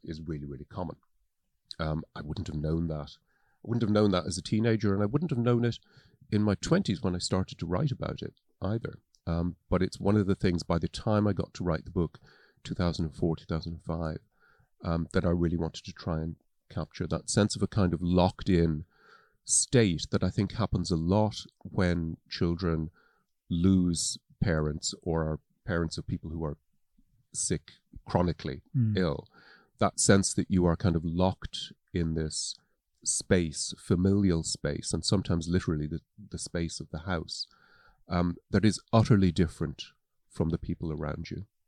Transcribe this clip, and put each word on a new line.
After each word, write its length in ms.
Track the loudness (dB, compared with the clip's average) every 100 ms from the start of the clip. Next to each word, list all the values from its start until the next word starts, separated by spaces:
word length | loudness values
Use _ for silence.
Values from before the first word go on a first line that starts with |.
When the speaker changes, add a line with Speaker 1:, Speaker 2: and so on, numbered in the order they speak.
Speaker 1:
is 180 | -12 -10
really, 260 | -8 -8 -8
really 200 | -12 -12
common. 300 | -10 -10 -10 _ _ _ _ _ _ -16 -6
Um, 260 | -4 -4 -6 -10
I 80 |
wouldn't 260 | -10 -8 -6
have 80 | -4
known 320 | -2 0 -2
that. 280 | -4 -10 -16
I 480 | _ _ _ _ -4
wouldn't 180 | -2
have 80 | 2
known 200 | 4 4
that 160 | 2 0
as 120 | -6
a 40 |
teenager, 500 | -2 0 2 2 2
and 100 | 2
I 40 | 2
wouldn't 240 | 0 -2
have 80 | 0
known 260 | 2 2 2
it 140 | -2 _ _ -20 _ -2
in 120 | 2
my 120 | 2 0
twenties 480 | 2 0 2 -2
when 120 | -2 -2
I 40 |
started 400 | 0 0 -2 -4
to 80 | -4
write 260 | 0 0
about 300 | -2 -6 -8
it 120 | -10 -14 _ -8
either. 360 | -4 -4 -6 -12 _ _ -4
Um, 300 | -2 -2 -4 -2
but 140 | 0
it's 180 | 0 -2
one 160 | 2 2
of 100 | 4
the 80 | 2
things, 280 | 2 0
by 160 | 0 -2
the 100 | -2
time 380 | -4 0 2 2
I 60 |
got 200 | 0 -4 -4
to 100 | -2
write 200 | -2 -2
the 60 |
book, 280 | -2 -2 -4 -20 _ _ _ -10
two 100 | -2
thousand 320 | -2 0 -4
and 80 | -2
four, 220 | -2 -2
two 80 | -4
thousand 280 | -6 -6 -10
and 80 |
five, 360 | -6 -4 -4 -6 _ _ _ _ _ _ -4
um, 240 | -2 0
that 120 | 0 0
I 40 |
really 260 | 2 2 0
wanted 280 | -4 -6 -14
to 80 |
try 280 | -10 -6 -4
and 160 | -4 -8 _ _ -12
capture, 360 | -8 -8 -6 -4
that 220 | -4 -2
sense 280 | 2 2 2
of 60 |
a 40 | -2
kind 260 | 2 2
of 80 | 2
locked 460 | 2 4 4 2 2
in 360 | 4 4 2 -6 _ _ -20 _ _ -2
state 600 | 0 2 4 4 2 -2
that 140 | 0 0
I 60 |
think 220 | 0 -2
happens 380 | -2 -2 -2 0
a 60 | 0
lot 480 | 2 2 2 -2 -12 _
when 540 | -10 0 2 2 -2 -6 -10
children 600 | -2 -2 0 0 -2 -4 -8 _ _ _ _ -4
lose 680 | 2 6 6 4 2 -2 -6 _ -4
parents 540 | 0 2 0 -2 -6 -8
or 200 | -4 -2
are 180 | -2 -4 _ _ -4
parents 340 | -2 -2 -4
of 80 | -6
people 240 | -6 -6
who 140 | -6 -6
are 120 | -6 _ _ _ _ _ _ _
sick, 400 | -6 -4 -4 -6 -20 _ -20 -2
chronically 560 | 0 2 0 -6 -10 -6 0
Speaker 2:
Mm. 200 | 0 2
Speaker 1:
ill. 320 | 0 -2 -8 _ -20 -20 _ -2
That 220 | -2 2
sense 320 | 6 6 4 -2
that 160 | 0
you 140 | 2 4
are 120 | 2
kind 200 | 2 0
of 80 | 0
locked 680 | 0 0 0 -8 -12 -14 -16 _
in 220 | -2 -2 -2
this 400 | -4 -6 -8 -12 _ _ _ _ -6
space, 680 | -4 2 2 2 -4 -8 -8
familial 640 | 0 2 4 4 4 2
space, 500 | 0 -4 -4 -4 -4
and 120 | -4 0
sometimes 440 | 0 2 -2 0
literally 380 | 0 0 -2 -2
the, 140 | -6 -10 -20 -14
the 80 | -12
space 420 | -8 -6 -6 -6
of 100 | -12
the 100 | -10
house, 460 | -4 -4 -4 -10 -12 _ _ _ _ _ -4
um, 280 | 0 0 -2 0
that 140 | 2 2
is 160 | 0 2
utterly 380 | 4 6 6 6
different 540 | 4 2 0 -8 -8 -14 _ _ _ _
from 180 | -4 -2
the 100 | -2
people 340 | -4 -6 -6
around 380 | -6 -6 -6 -8
you, 140 | -12 -14 _